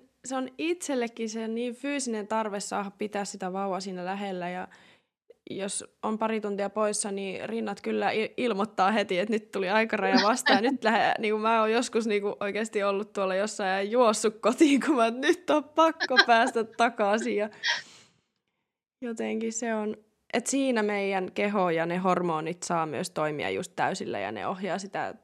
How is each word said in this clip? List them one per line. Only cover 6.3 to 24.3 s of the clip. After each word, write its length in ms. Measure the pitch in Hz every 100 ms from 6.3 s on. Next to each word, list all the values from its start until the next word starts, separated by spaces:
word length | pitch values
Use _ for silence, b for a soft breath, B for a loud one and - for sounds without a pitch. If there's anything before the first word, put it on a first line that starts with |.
| 220
tuntia 280 | 208 202 202
poissa, 420 | 214 214 208 208
niin 380 | 196 196 180 -
rinnat 320 | 226 214 202
kyllä 300 | 220 220 202
il-, 220 | - 220 -
ilmoittaa 540 | 247 196 208 - 190
heti, 280 | 214 208 180
että 140 | 208
nyt 180 | 220 -
tuli 180 | 202 185
aikaraja 460 | 214 220 220 190 233
vastaan. 400 | 202 247 - 262
Ja 80 | 233
nyt 120 | 262
lähe-, 300 | 220 220 - -
<laughs> 40 |
niinku 180 | 214 214
mä 200 | 220 226
oon 100 | 220
joskus 360 | 226 240 226 226
niinku 280 | 208 202 -
oikeesti 440 | 202 202 220 214
ollut 300 | 202 196 208
tuolla 220 | 208 190 190
jossain 340 | 214 - 196
ja 220 | 190 202
juossut 440 | 240 240 220 226 -
kotiin, 400 | 196 254 311 277 -
kun 100 | 285
mä, 120 | 226
että 120 | 240 294
nyt 220 | 349 -
on 140 | 302
pakko 520 | 294 - 330 320 - 254 247
päästä 360 | 226 247 226
takaisin. 720 | 220 - 233 233 202 220 240 202
Ja 140 | 214 B B B B B B _ _ _ _ _ _ _ _ _
jotenkin 520 | 240 226 220 220 226
se 220 | 226 233 220
on, 220 | 214 214 _ _ _
et 140 | 240 233
siinä 360 | 277 269 233
meidän 480 | 208 202 196 196 185
keho 380 | - 208 208 180
ja 160 | 165 165
ne 120 | 175
hormonit 680 | 185 180 175 156 160 170
saa 220 | - 170 156
myös 240 | 123 185
toimia 400 | - 156 151 90
just 220 | 95 180 -
täysillä 440 | 135 190 - 104
ja 120 | 98